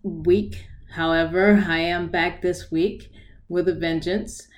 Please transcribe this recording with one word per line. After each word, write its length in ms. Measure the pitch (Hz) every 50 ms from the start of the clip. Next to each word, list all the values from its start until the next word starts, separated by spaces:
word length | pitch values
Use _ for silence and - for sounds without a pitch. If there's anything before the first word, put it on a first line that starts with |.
| -
week. 640 | 196 165 160 156 175 180 208 214 - - - - - - - - - -
However, 720 | 170 165 165 165 165 165 160 170 185 190 208 208 202 190
I 140 | 175 165 165
am 320 | 165 170 175 175 175 160
back 320 | 175 175 165 180 180 - -
this 300 | 180 175 180 - - 165
week 360 | 160 170 208 - - - - - - - - - - - _
with 200 | 175 180 170 185
a 60 | 170
vengeance, 760 | 156 160 165 165 160 156 175 185 214 226 - - - - - _